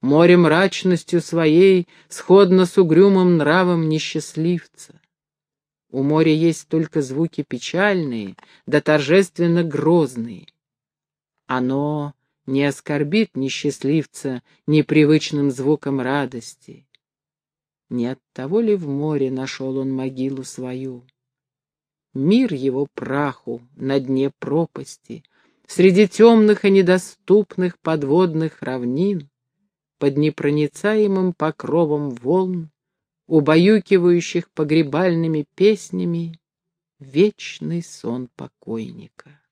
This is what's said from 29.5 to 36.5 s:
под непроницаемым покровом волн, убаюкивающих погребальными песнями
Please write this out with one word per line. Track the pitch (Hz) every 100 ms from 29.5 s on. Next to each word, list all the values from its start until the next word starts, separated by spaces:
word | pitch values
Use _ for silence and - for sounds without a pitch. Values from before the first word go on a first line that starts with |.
| _ _ _ _ _
под | 139 139
непроницаемым | 151 147 143 151 147 - 208 214 208 190 185
покровом | 175 156 156 151 151 160 147 147
волн, | 117 123 180 185 180 160 _ _ _ _ _ _
убаюкивающих | 160 143 160 185 214 - 190 175 175 165 175 -
погребальными | - 151 156 147 147 185 165 165 156 151 -
песнями | 196 208 - 180 175 170 165 165 _